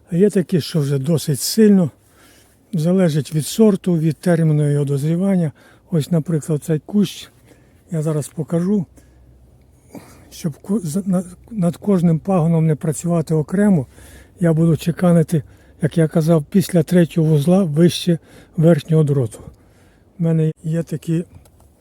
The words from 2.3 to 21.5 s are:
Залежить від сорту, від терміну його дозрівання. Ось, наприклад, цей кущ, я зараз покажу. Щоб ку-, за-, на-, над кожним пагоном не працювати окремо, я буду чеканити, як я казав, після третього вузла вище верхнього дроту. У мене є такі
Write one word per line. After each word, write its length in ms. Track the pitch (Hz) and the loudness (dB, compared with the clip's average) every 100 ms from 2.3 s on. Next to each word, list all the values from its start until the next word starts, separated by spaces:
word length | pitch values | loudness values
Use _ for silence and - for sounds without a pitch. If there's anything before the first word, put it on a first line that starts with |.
| _ _ _ _ 160 | _ _ _ _ -4
Залежить 600 | 160 190 175 151 127 156 | 0 2 0 0 -4 -4
від 100 | 135 | -4
сорту, 520 | - 220 190 - 170 | 2 2 2 -2 -2
від 200 | 160 147 | 0 -2
терміну 540 | 185 165 160 151 147 | 0 0 2 0 0
його 140 | 143 143 | 0 -2
дозрівання. 640 | 139 151 170 196 190 156 - _ _ _ | -2 -2 -2 0 0 -2 -6 _ _ _
Ось, 200 | 170 135 | -4 -2
наприклад, 520 | 165 151 160 - 151 | -2 -2 -4 -4 -6
цей 160 | - 156 | -4 -6
кущ, 500 | - 208 185 - - _ _ _ _ _ _ | -2 -2 -2 -4 -20 _ _ _ _ _ _
я 100 | 160 | -6
зараз 260 | 151 151 - | -4 -4 -6
покажу. 580 | - 147 170 180 208 156 _ _ _ _ _ _ _ _ _ _ - - - - | -10 -6 -4 -2 -2 -4 _ _ _ _ _ _ _ _ _ _ -20 -20 -20 -20
Щоб 260 | - 170 - | -10 -10 -8
ку-, 220 | - 214 | -6 -4
за-, 240 | 165 170 190 | -4 -4 -2
на-, 180 | 180 180 - - | -2 -4 -12 -12
над 260 | 226 170 - | -4 -2 -2
кожним 420 | 208 190 170 160 | 0 2 2 0
пагоном 480 | - 185 156 165 160 | 0 0 2 2 2
не 80 | 151 | 0
працювати 580 | 160 - 170 170 - | -2 -4 -2 -2 0
окремо, 540 | 156 147 185 208 175 123 - - - - - | -2 -2 0 2 2 0 -10 -20 -20 -20 -2
я 140 | 170 | 0
буду 240 | 160 165 156 | 2 2 2
чеканити, 640 | - 156 175 170 156 160 - - _ _ | -2 0 2 4 2 -2 -4 -12 _ _
як 160 | 156 170 | -4 0
я 100 | 160 | 0
казав, 380 | 170 156 165 147 | 2 2 2 2
після 340 | 202 - 175 | 0 2 0
третього 440 | 151 180 165 - 156 | 2 2 2 2 2
вузла 360 | 156 147 185 | 2 2 2
вище 560 | 180 147 175 - 180 165 - - - - | 2 2 2 2 -2 -4 -6 -20 -12 0
верхнього 460 | 160 156 - 160 | 2 2 2 0
дроту. 360 | 147 139 117 - - - _ _ _ _ _ - | 2 0 -4 -8 -20 -20 _ _ _ _ _ -6
У 40 | |
мене 280 | 165 160 156 - | -2 0 -2 -4
є 200 | 160 165 | -6 -6
такі 420 | 160 156 - 165 - - _ | -6 -8 -6 -6 -6 -14 _